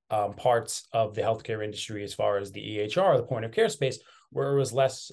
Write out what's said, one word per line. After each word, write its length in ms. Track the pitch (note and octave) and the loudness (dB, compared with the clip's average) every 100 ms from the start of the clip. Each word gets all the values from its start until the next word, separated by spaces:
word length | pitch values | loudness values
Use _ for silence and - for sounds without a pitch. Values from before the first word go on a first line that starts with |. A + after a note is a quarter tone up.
| _ | _
um, 240 | G#2+ G2+ | -2 -2
parts 560 | G2 C3 A#2 - - - | 0 2 2 2 -8 -2
of 200 | A#2 G#2+ | 0 0
the 60 | G#2 | 0
healthcare 420 | G#2+ A2+ - A2 | 0 -2 -4 -6
industry 400 | G#2+ G#2 - G#2+ | -6 -8 -8 -8
as 120 | G2+ | -8
far 240 | - G#2+ G2+ | -2 0 0
as 120 | G2 | -4
the 100 | G2 | -10
E 180 | G#2+ G#2+ | -8 -4
H 180 | G#2+ E3+ | -2 2
R, 220 | F#3+ C3 | 4 4
the 40 | |
point 200 | A#2 A#2+ | 2 -4
of 80 | A2+ | -2
care 160 | G#3+ A3+ | 2 2
space, 300 | - C3+ - - _ _ | 2 -2 -2 -14 _ _
where 200 | C3+ C#3 | -4 2
it 60 | C#3 | 2
was 140 | B2 | 2
less, 380 | A#2+ C3+ - - | 2 2 0 -12